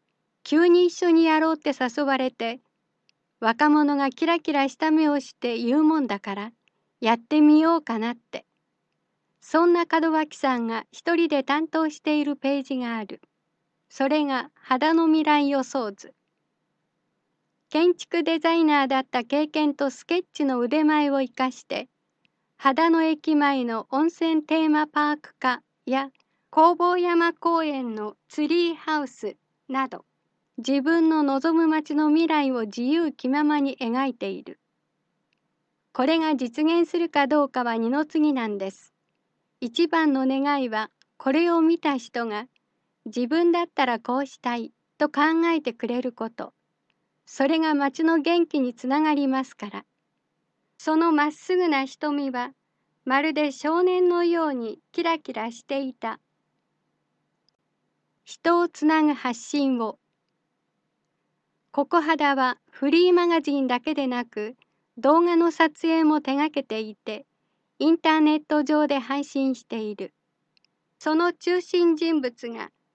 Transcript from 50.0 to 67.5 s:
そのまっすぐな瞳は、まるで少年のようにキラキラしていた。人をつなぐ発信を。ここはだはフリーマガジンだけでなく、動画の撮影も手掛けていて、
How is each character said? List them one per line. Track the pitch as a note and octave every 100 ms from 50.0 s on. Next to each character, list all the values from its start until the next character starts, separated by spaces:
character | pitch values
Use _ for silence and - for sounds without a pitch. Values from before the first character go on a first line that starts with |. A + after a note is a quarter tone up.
| _ _ _ _ _ _ _ _
そ | - D#4+
の | E4
ま | D4+ D4
っ |
す | D4+ - F#4
ぐ | F4+
な | C#4
瞳 | C4+ - D4+ C#4+ C#4
は、 | B3 B3 - _ _ _ _
ま | - C4+
る | D#4
で | D4+ D4+
少 | C4+ D4 E4
年 | F#4 F4+ F4+
の | F4
よ | F4 E4+ D#4
う |
に | C4 A3+ G#3 _
キ | -
ラ | E4+ E4
キ | -
ラ | A#3 A3
し | A#3
て | - C#4
い | C4+
た。 | B3+ A3+ A3 _ _ _ _ _ _ _ _ _ _ _ _ _ _ _ _ _ _ _ _
人 | - - E4 F4
を | F4
つ | -
な | D4+ D#4
ぐ | D4+
発 | C4+ B3+ A#3
信 | - D4 C4+ B3+
を。 | A3 - _ _ _ _ _ _ _ _ _ _ _ _ _ _ _ _ _
こ | - C#4+
こ | F4
は | D4+ D#4+
だ | D4
は | C4+ B3+ A#3+ _
フ | - C#4
リ | E4 F4+
ー |
マ | F4 F4
ガ | E4+
ジ | D#4 C#4+
ン | C4
だ | B3
け | C#4
で | D4 C4
な | B3
く、 | A#3+ - G#3+ C4 _ _ _ -
動 | C4+ D#4+
画 | F4 E4+
の | E4+
撮 | - D#4+ -
影 | E4 D#4+
も | D#4 D4+
手 | D4+
掛 | C#4 D4+
け | D4
て | - A3
い | A3 G#3
て、 | - G#3+ - _ _